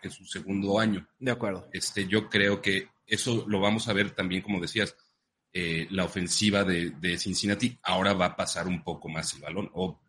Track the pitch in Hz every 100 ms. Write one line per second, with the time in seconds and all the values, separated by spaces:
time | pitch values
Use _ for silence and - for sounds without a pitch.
0 | 92 - 92 95 95 98 98 104 110 92
1 | - - 131 117 110 92 - 92 - 104
2 | 95 107 104 104 101 101 101 95 - _
3 | - 107 127 113 101 101 101 110 113 98
4 | 101 - 90 92 104 95 87 107 98 -
5 | _ _ _ _ _ 92 85 82 82 95
6 | 87 98 87 - 104 101 95 87 85 71
7 | 87 85 101 92 101 101 123 - 87 92
8 | 98 95 87 - 92 87 90 87 - 80
9 | 80 78 82 69 73 92 - 85 92 -